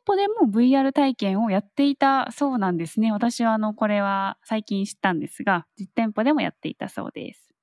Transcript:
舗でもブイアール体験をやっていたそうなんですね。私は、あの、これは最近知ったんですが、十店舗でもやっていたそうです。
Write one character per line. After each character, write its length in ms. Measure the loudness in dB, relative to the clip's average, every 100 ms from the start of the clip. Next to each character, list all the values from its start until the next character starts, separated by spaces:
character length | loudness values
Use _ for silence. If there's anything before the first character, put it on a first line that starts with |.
| 0
舗 80 | 0
で 140 | 0
も 160 | 2 2
ブ 160 | 4
イ 120 | 4 4
ア 20 |
ー 40 |
ル 100 | 4
体 200 | 2 2
験 300 | 0 -2 0
を 80 | 0
や 80 | 0
っ 100 | -2
て 180 | 0 0
い 100 | 2
た 340 | 2 2 -2
そ 220 | -4 -2
う 40 | 0
な 140 | 0
ん 60 | -2
で 80 | -2
す 160 | 0
ね。 100 | 0
私 320 | 2 -2 0
は、 100 | 0
あ 40 | 0
の、 160 | -2
こ 140 | -2 0
れ 120 | 0
は 380 | 0 -2 -4 -8 -6
最 180 | -6
近 220 | -4 -4 -4
知 60 |
っ 20 | -2
た 120 | -2
ん 60 | -2
で 80 | -6
す 160 | -6
が、 240 | -2 -2 -4 -14
十 100 | -8
店 260 | -4 -2
舗 100 | 0
で 80 | 0
も 80 | 0
や 100 | -2
っ 60 | -6
て 120 | -10
い 60 | -10
た 120 | -10
そ 220 | -10 -12
う 20 |
で 200 | -12 -16
す。 160 | -18 _ _